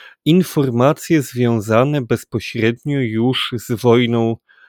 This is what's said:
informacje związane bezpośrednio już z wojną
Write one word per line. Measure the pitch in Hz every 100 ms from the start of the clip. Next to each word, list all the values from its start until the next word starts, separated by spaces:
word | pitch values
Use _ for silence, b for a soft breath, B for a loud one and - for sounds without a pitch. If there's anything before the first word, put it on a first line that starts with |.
| B B
informacje | - 175 175 - 135 117 131 156 - 160
związane | 123 120 120 117 104 110 139 147
bezpośrednio | 117 117 - 120 - 117 110 120 147 143
już | 123 110 120 123 - 120
z | -
wojną | 113 123 117 120 117 113 117 b b